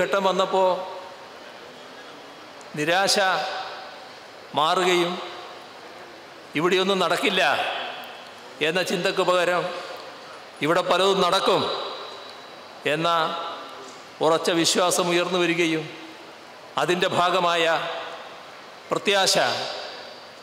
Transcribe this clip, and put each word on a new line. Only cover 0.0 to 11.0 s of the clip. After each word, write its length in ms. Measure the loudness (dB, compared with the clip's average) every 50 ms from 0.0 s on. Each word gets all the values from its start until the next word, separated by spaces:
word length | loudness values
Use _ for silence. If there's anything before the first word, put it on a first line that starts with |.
| 4
ഘട്ടം 200 | 4 4 4 4 4 4
വന്നപ്പോൾ 380 | 4 2 4 4 4 6 4 4 2 -2 -6 -10 -12 -12 -14 -14 -16 -16 -18 -18 -18 -18 -16 -16 -16 -16 -18 -18 -18 -18 -16 -16 -16 -16 -16 -16 -16 -16 -18 -18 -18 -18 -18 -18 -18 -16 -10 -6 -2
നിരാശ 400 | 0 2 4 4 4 4 4 4 4 4 2 0 0 -2 -4 -6 -8 -10 -10 -12 -14 -14 -16 -16 -16 -18 -18 -18 -18 -18 -18 -18 -16 -6 0
മാറുകയും 560 | 2 2 4 4 4 4 4 4 4 2 2 -2 -4 -8 -10 -12 -12 -14 -14 -14 -16 -16 -18 -18 -18 -18 -18 -16 -18 -18 -18 -18 -18 -18 -18 -18 -18 -12 -6 -2 0
ഇവിടെയൊന്നും 400 | 2 4 4 4 4 4 4 4 4
നടക്കില്ല 400 | 4 2 2 2 2 4 4 4 4 4 4 2 0 -2 -4 -6 -8 -10 -10 -12 -14 -14 -16 -16 -16 -16 -16 -16 -14 -6 -2 0
എന്ന 140 | 0 2 2 0 0
ചിന്തക്ക് 320 | 0 0 0 0 2 2 2 4
പകരം 340 | 4 4 4 4 2 2 0 -2 -4 -8 -8 -10 -12 -12 -14 -14 -16 -16 -16 -16 -16 -16 -16 -16 -8 -2 2
ഇവിടെ 180 | 4 4 4 4 4
പലതും 300 | 4 6